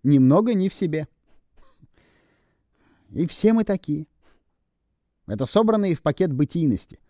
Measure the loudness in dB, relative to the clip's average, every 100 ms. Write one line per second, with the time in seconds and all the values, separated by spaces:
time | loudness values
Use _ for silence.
0 | 2 4 6 4 2 0 -2 -4 -6 -6
1 | -10 _ _ _ _ _ _ _ _ _
2 | _ _ _ _ _ _ _ _ _ _
3 | _ -6 -6 0 2 2 0 -4 -4 -8
4 | -8 _ _ _ _ _ _ _ _ _
5 | _ _ -10 -6 -2 0 2 2 0 -2
6 | -4 -2 -2 -2 -2 -2 -2 -2 -6 -20